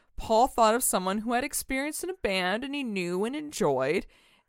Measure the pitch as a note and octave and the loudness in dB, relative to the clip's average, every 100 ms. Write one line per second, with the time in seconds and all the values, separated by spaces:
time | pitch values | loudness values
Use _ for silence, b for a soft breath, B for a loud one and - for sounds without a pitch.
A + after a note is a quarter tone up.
0 | b b - A3 C4 - A3 A#3 - G3+ | b b 2 4 4 4 4 4 2 0
1 | F#3 G#3 A3 A#3+ C#4+ - - C4 C#4+ D4+ | 0 -2 -2 -2 -2 -6 -4 -4 -4 -6
2 | F4 F#4+ G#3 F#3+ F3+ G#3+ C4+ C#4+ B3 G3 | -8 -4 -2 0 0 -2 -4 -6 -4 -4
3 | F3 F3+ A3 D4 D4 - E3+ C3 C3 F#3 | -2 -2 -2 -4 -6 0 2 2 2 0
4 | - b b b | -4 b b b